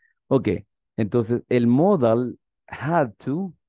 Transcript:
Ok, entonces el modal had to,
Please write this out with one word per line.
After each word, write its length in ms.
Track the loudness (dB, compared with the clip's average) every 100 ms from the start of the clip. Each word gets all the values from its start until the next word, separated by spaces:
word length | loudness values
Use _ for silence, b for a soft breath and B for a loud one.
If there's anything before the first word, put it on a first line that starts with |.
| _ _ -2
Ok, 200 | -2 0 -4 -6 _ _ -6
entonces 460 | -2 0 0 -2 0
el 180 | 0 2
modal 720 | 4 4 2 2 2 -2 -8 _ _ -20
had 460 | -10 -2 0 -2 -4
to, 360 | -6 -6 -6 -12